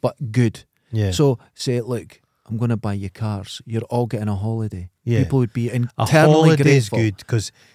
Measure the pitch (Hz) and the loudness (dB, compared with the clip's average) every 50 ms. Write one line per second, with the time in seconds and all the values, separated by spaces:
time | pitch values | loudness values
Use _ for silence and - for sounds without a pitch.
0 | - 120 - - 147 110 107 127 120 110 - - - _ _ _ _ - 113 110 | -6 -6 -4 -6 -10 -4 0 2 2 2 0 -4 -18 _ _ _ _ -8 -4 -2
1 | 104 98 90 156 147 139 123 - _ _ _ - - 135 120 120 113 120 127 107 | -2 0 0 2 2 2 2 0 _ _ _ -10 -6 -4 -4 -4 -4 -6 -8 -8
2 | 85 - - _ _ _ _ _ _ - 110 107 123 117 117 107 - 104 98 98 | -8 -12 -20 _ _ _ _ _ _ -10 -8 -4 -2 -2 -2 -2 -4 -4 -6 -6
3 | 101 92 - - 113 107 107 98 98 - - - - 117 113 113 113 - 120 120 | -8 -10 -10 -8 -6 -6 -6 -6 -10 -12 -16 -16 -12 -8 -6 -6 -6 -2 -2 -2
4 | 123 107 - 107 107 107 101 98 107 110 113 113 110 104 101 92 90 - _ _ | -2 -2 -4 -6 -4 -4 -4 -4 -4 -4 -4 -4 -6 -8 -8 -10 -14 -14 _ _
5 | - 120 120 110 135 - 139 135 123 110 - 120 117 117 - 120 120 - _ - | -4 -2 0 0 2 2 2 0 0 0 -2 -4 -6 -4 -2 -4 -4 -4 _ -4
6 | 110 - - 156 160 151 151 156 160 160 160 139 139 151 143 135 110 101 113 117 | 0 2 4 6 6 6 6 6 6 6 4 4 4 4 4 4 2 0 -2 0
7 | 113 107 95 - - - 120 110 98 - _ _ _ _ _ | 0 0 -2 -4 -8 -4 -4 -4 -4 -6 _ _ _ _ _